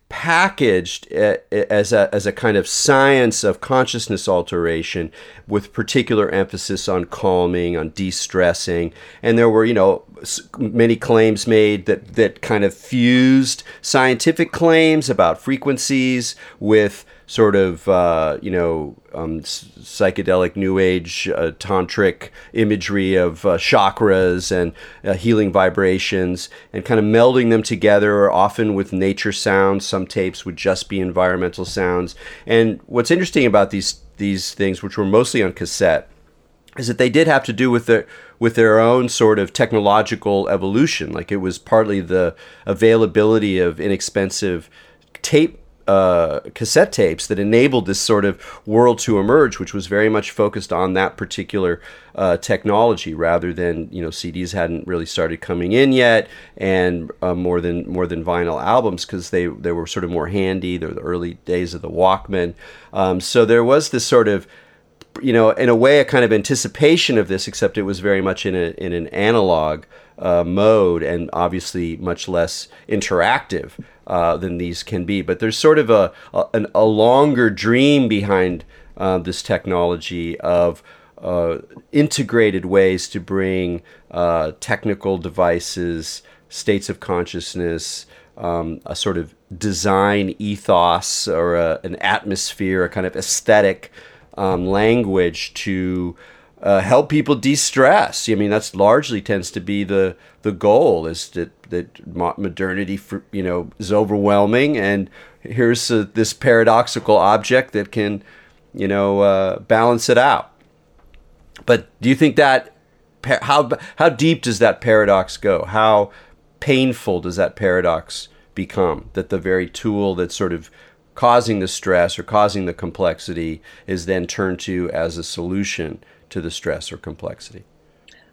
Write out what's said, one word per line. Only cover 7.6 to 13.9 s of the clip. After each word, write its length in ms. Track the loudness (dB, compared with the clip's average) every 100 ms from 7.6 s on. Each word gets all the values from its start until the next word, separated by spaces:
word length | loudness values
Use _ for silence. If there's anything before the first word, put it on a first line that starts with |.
| -2 -4
on 140 | -6
de-stressing. 1040 | -6 -6 -6 -4 0 2 0 -2 -4 -4 -8 -20 -6
And 140 | 0 4
there 140 | 4
were, 140 | 4
you 100 | 2
know, 300 | 4 2 2 -4 -18
s-, 200 | -12 -10 -10 -8
many 380 | -2 2 4 2
claims 500 | 2 4 4 2 2
made 400 | 4 4 2 -2
that, 280 | -4 -2
that 280 | 0 0 -2
kind 220 | -4 0
of 100 | 0
fused 880 | -2 -6 0 4 4 6 4 2 -4 -12 -14
scientific 680 | -2